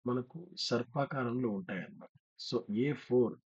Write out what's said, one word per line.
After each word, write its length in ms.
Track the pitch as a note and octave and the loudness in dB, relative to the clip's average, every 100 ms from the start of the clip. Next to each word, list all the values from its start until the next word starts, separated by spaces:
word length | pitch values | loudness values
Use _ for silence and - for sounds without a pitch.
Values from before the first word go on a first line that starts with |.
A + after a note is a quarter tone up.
| B2 | -2
మనకు 400 | B2+ B2 E3 F3 - | 0 -2 -10 -12 -6
సర్పాకారంలో 920 | - A#2+ A#2+ C#3+ C#3 C#3+ A#2+ B2+ A#2+ | 0 0 0 -2 -2 0 0 0 0
ఉంటాయన్నమాట. 600 | G2 F2+ F#2+ D2 - - _ _ - - | 0 -2 -6 -6 -12 -20 _ _ -14 -4
So 220 | A#2+ - G#2 | -2 0 2
ఏ 180 | C#3 | 2
ఫోర్ 460 | C#3+ - B2 A2+ - _ | 0 4 4 6 2 _